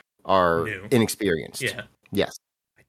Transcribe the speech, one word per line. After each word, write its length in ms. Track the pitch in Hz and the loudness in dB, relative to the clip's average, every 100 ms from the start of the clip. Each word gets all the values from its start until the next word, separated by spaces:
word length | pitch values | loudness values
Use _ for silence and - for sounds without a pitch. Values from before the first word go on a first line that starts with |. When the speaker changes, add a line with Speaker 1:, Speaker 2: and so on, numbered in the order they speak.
| _ _ - | _ _ 0
Speaker 1:
are 400 | 95 87 85 82 | 4 4 2 -2
Speaker 2:
New. 220 | 98 101 | -6 0
Speaker 1:
inexperienced. 720 | 127 110 - 101 82 60 - | 2 2 0 -2 -2 -4 -8
Speaker 2:
Yeah. 200 | 120 - - _ _ | -6 -6 -12 _ _
Speaker 1:
Yes. 260 | 101 90 - _ _ _ | -4 -4 -6 _ _ _
Speaker 2:
I 60 | _ | _